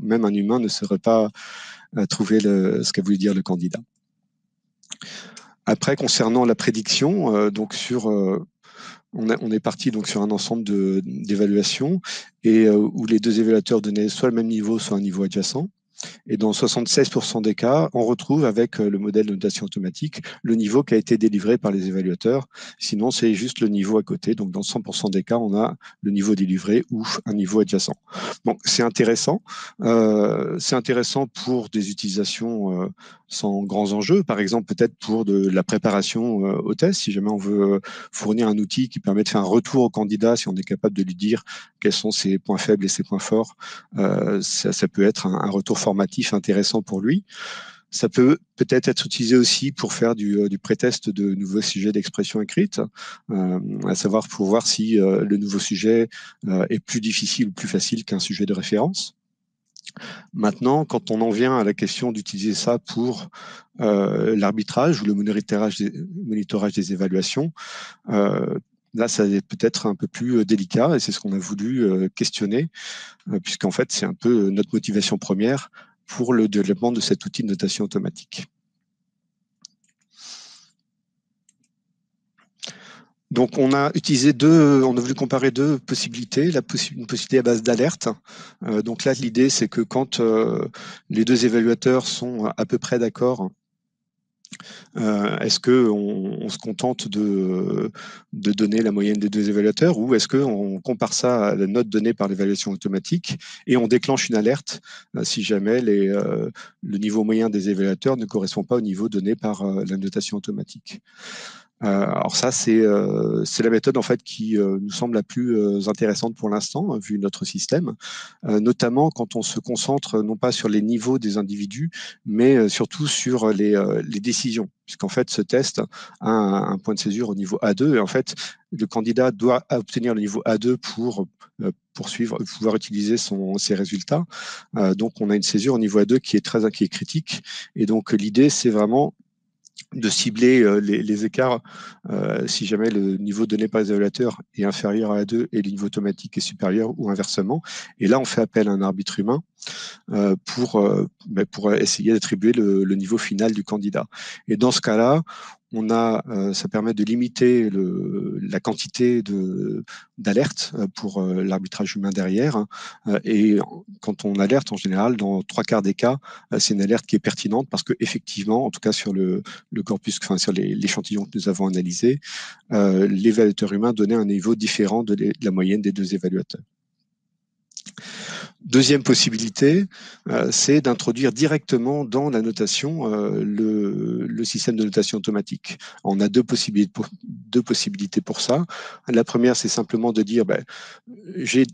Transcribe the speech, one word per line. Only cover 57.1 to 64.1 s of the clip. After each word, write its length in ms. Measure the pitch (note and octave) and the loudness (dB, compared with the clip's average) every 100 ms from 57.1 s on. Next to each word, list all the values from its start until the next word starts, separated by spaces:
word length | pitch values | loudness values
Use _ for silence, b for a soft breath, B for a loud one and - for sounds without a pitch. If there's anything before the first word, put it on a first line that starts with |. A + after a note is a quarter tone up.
| - - - A2 | -2 -2 -2 -2
ou 40 | |
plus 160 | F2+ G#2+ | -4 -4
facile 340 | G2 - A2+ | -2 -2 -4
qu'un 160 | - G2 | -4 -4
sujet 260 | - G2+ G2+ | -4 -4 -2
de 80 | |
référence. 640 | F#2+ - G#2 C#3+ F#3+ - - _ _ _ _ _ - - - B B B | -2 0 0 0 -2 -8 -14 _ _ _ _ _ -20 -20 -18 B B B
Maintenant, 520 | - G#2+ - A#2+ C#3+ - | -2 -2 2 2 2 2
quand 260 | A#2 F#2+ | -4 -2
on 80 | A2 | 0
en 120 | A2+ | 0
vient 260 | G#2 B2+ C3 | 2 2 2
à 80 | G#2 | 2
la 80 | |
question 400 | G2+ G#2 - B2 | 0 -2 -2 -4
d'utiliser 400 | G#2+ G2 G2 G#2+ | -4 -8 -4 -2
ça 260 | G2 - A#2+ | -2 0 -2
pour, 500 | - - B2 G#2 - B B B B - | -2 -4 -2 -4 -10 B B B B -4
euh, 540 | A2 G2+ G2 | 2 2 2